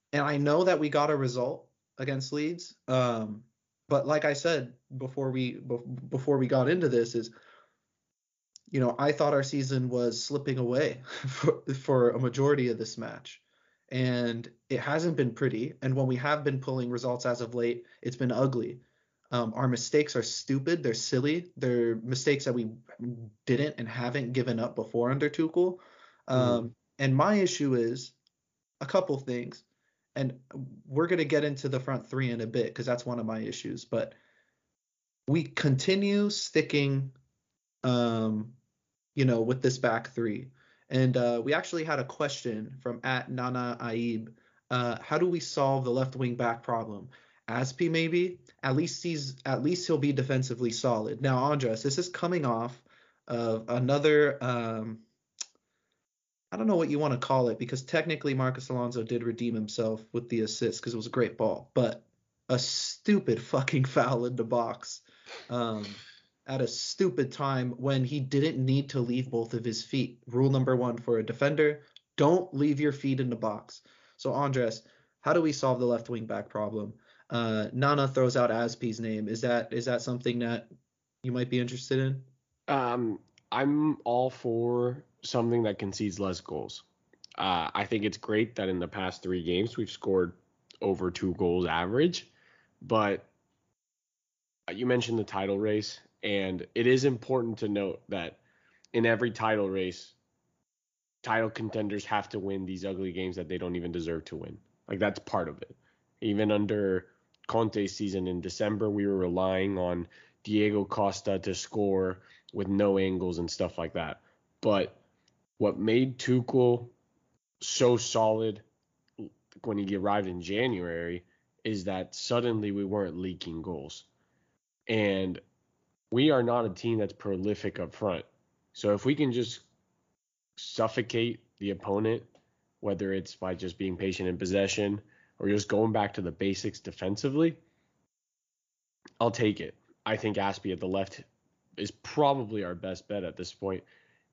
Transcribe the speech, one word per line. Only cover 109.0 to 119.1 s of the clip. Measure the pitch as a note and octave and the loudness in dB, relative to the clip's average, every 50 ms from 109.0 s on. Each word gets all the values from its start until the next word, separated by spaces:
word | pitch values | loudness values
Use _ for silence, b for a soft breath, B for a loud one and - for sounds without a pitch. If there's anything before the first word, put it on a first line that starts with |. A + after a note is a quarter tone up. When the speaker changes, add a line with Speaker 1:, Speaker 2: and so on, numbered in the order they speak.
| G2+ | 2
Speaker 2:
were | G2+ G2 | 2 2
relying | F#2+ F#2 F2 F2 F#2 F#2 F#2+ F#2+ F#2 F#2+ G2+ G2 | 2 2 0 2 2 2 2 2 2 2 0 0
on | F#2 F2+ F2 F2 F2 E2+ - b b b b b b - | 0 0 0 0 -2 -4 -8 b b b b b b -4
Diego | G#2 G#2+ G#2 G#2 G#2+ G#2 G#2 G2 | 0 2 4 4 4 4 2 0
Costa | G2 - A2 G2+ G2 F#2+ - - G#2+ G2 F#2 | 0 0 0 0 0 0 -2 -2 -2 -2 -2
to | F#2 G2+ F2+ | -2 -4 -4
score | - - - - A2 G2+ G2 F#2+ F#2+ F#2+ F#2 F#2+ F#2+ b b b b b b - | -6 -6 -6 -2 0 0 2 2 2 0 0 -2 -6 b b b b b b -6
with | G2+ G2 | -4 -2
no | F#2+ G2 G2 G#2 G2+ G2 | 0 2 4 4 4 4
angles | G2 F#2+ F#2+ F#2 F2+ F#2 F2+ F2 E2 | 4 4 2 0 0 -2 -2 -2 -2
and | F2 E2+ | -4 -4
stuff | - - F#2+ E2+ - | -2 -2 -4 -2 -2
like | - E2 D#2 - | -4 -6 -4 -4
that. | F2 D#2+ D2+ - - b b b b b b _ - | -4 -6 -6 -8 -12 b b b b b b _ -2
But | - - G#3 G3 - - - _ _ _ _ _ _ _ _ _ _ _ _ | 2 2 4 2 2 -2 -6 _ _ _ _ _ _ _ _ _ _ _ _
what | - A2+ G2+ - | 0 0 0 0
made | - G2+ A2 A2+ B2 C3 C3+ B2 | 0 2 4 4 4 4 2 -2
Tuchel | - - - B2+ B2+ A#2+ - - C3 B2 A#2+ A#2+ A#2 A#2 - _ _ _ _ _ _ _ _ _ _ _ _ _ - | -4 0 2 2 2 2 2 4 4 6 6 4 2 -2 -10 _ _ _ _ _ _ _ _ _ _ _ _ _ -12
so | - - - - C3+ B2 B2 | -8 -4 0 4 6 6 6
solid | A#2 A#2 - - A#2 A2 A2 A2 A2 A2+ A2 G2+ G2 - _ _ _ _ _ _ _ _ _ | 4 2 0 2 2 4 4 2 2 0 -2 -4 -6 -12 _ _ _ _ _ _ _ _ _